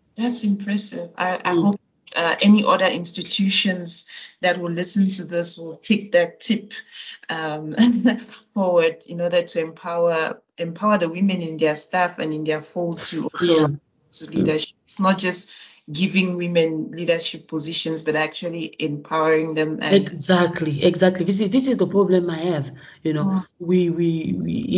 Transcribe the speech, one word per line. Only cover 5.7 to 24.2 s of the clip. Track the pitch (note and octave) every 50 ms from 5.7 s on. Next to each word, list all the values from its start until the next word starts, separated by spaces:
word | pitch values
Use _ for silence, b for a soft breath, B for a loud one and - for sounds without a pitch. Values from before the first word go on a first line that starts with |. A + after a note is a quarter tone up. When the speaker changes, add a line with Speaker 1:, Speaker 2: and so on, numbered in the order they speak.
| D#3+ - -
Speaker 1:
take | - G#3 - - - -
that | F3 E3+ E3+ - -
tip, | - - G#3+ - - - - - B B B B B B B B B -
um, | D#3+ D#3+ D#3+ D#3 D3+ D3+ D#3 D#3 D3+
<laughs> | - A3+ B3 A3 - - A#3+ - - - - - - _ _ _
forward | G#3+ F#3+ F3+ F3 E3+ E3 E3 D#3+ - - -
in | E3+ E3+ F3
order | F3 F3 F3+ E3+
to | - - E3+
empower, | D#3+ D#3+ D#3 - - E3+ E3+ E3+ E3+ E3+ E3 D#3+ D#3+ - - - _ _ _ -
empower | E3+ E3+ E3+ - G#3 G#3+ - -
the | E3+ D#3+
women | E3 F3+ G3 G3 F#3 F3
in | E3 D#3+ D#3+
their | D#3 D#3+ D3+ D3+
staff | D3+ - - - F#3 F3+ F3 F3 -
and | D#3+ D#3 D3+
in | D#3 D#3
their | D#3 D3+ D3+ D3+
fold | - - F3+ F3 E3+ E3+ E3+ -
to | - F3 D#3+ - C#3+
also | - - F3 F3 E3 D#3+
Speaker 2:
Yeah. | D#3 D3 D3 D3 - _ _ _ _ _ -
Speaker 1:
to | - D#3
Speaker 2:
Mm. | - -
Speaker 1:
leadership. | - - D#3+ D#3 D#3 - - - _ _
It's | - - -
not | F#3+ F#3+ F#3+ F#3
just | F#3+ F3+ F3 - - B B B B B B B B -
giving | D3 D#3 F#3 G3+ G3 F#3+ F#3 F3+ F3
women | F3 F3 F3 F3 E3+ D#3+ E3 D#3+ D#3 - - -
leadership | E3 F3 E3+ E3+ E3+ - - - D#3+ - -
positions, | D#3+ D#3 C#3+ D#3 E3 - - E3+ D#3+ D#3 D#3
but | D#3 D3
actually | D3+ D#3 D#3 - - F3+ E3+ E3 E3+ D#3+ D#3+ - -
empowering | D#3 D3 C#3+ D3 - - D#3 D#3+ D#3 D#3+ D#3+ D#3 D#3+ D#3+ D#3
them | D3+ D#3 D#3 D#3 - -
and | D#3 G3
Speaker 2:
Exactly, | G3 F#3+ - - - - - F#3 F3 F3 E3+ E3+ - E3 D#3 C#3+ C#3+ -
exactly. | F3+ F3 - F#3+ F#3 F#3 - E3+
This | F3+ G3 G3
is, | A3 F#3
this | G#3 C4+ C4
is | C4+ A#3
the | F#3+ F#3 F3+
problem | F#3+ G3 G3 F3 F#3 F3+ F3 F3
I | E3 D#3+
have. | E3 F3+ E3+ D3 C3+ C3+ B B B B B B -
You | D#3+ D#3
know, | D3 E3+
Speaker 1:
Mm. | G3 F#3+ F#3+ F#3 - _ -
Speaker 2:
we, | F3 E3+ F#3 F3+ F3 E3+
we, | E3 E3 E3+ E3+ E3 D#3+